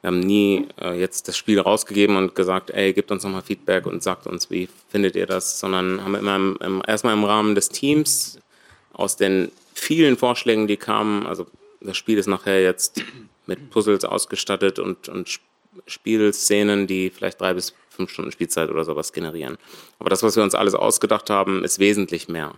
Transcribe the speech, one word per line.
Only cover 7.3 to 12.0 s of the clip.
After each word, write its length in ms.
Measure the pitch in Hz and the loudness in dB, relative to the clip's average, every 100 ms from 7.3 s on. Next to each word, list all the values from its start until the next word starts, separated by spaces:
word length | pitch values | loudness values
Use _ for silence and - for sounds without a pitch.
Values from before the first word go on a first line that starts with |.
| 107 107 101 | 2 2 2
des 140 | - | 0
Teams 680 | - 139 151 147 - - - _ _ _ - _ | -2 0 2 2 -2 -4 -10 _ _ _ -20 _
aus 240 | - 98 - | -6 -4 0
den 340 | 98 95 90 - _ | 2 2 0 -6 _
vielen 440 | - - 160 151 123 | -10 -2 4 4 4
Vorschlägen, 500 | 123 120 - 110 107 | 2 0 2 2 2
die 100 | 104 | -2
kamen, 480 | - 107 107 104 87 | 0 0 0 -2 -4
also 220 | 87 87 _ - _ | -8 -10 _ -20 _
das 140 | - | -10
Spiel 220 | 92 | -8